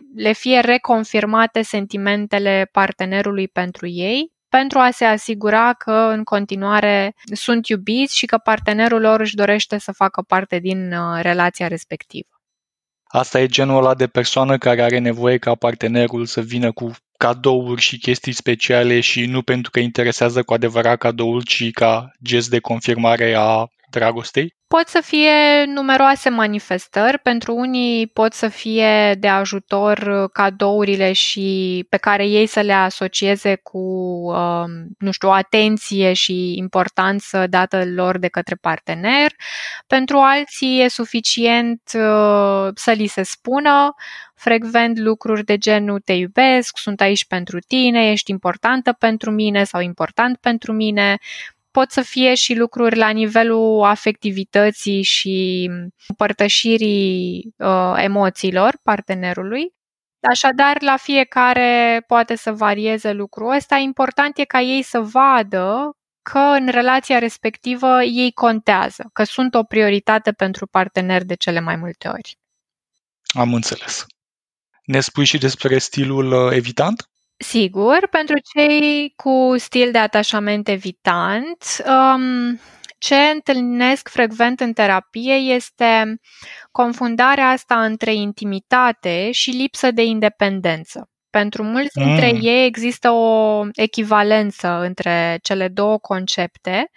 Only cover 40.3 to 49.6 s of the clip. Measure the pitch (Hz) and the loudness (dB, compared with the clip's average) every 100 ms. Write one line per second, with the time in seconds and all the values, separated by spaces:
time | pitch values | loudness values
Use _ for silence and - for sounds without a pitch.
40.3 | 277 285 - 262 254 247 - 226 233 226 | 4 -2 -4 -2 2 2 0 -6 -4 -2
41.3 | - 233 240 233 233 - 233 214 214 208 | 0 2 2 0 -4 -6 -2 2 2 4
42.3 | 208 202 196 196 202 - 220 208 - 185 | 4 2 0 -2 -4 0 0 0 -4 -6
43.3 | - - 269 294 285 285 294 - - - | -8 -4 0 4 4 2 -2 -16 -20 -20
44.3 | _ - 226 226 233 233 226 220 220 226 | _ 0 0 2 0 2 0 0 -2 -2
45.3 | 214 208 208 214 208 208 202 - 180 180 | -4 0 0 2 0 0 -4 -2 -2 -2
46.3 | 226 262 254 240 - - 202 196 202 - | 2 4 4 0 -8 -8 0 0 0 -2
47.3 | 185 175 175 - 262 254 233 220 208 - | -6 -6 -10 -4 0 2 2 2 0 -2
48.3 | 190 180 180 226 262 254 233 226 220 - | -4 -4 -2 0 0 0 0 0 -2 -2
49.3 | 214 214 202 | -2 0 0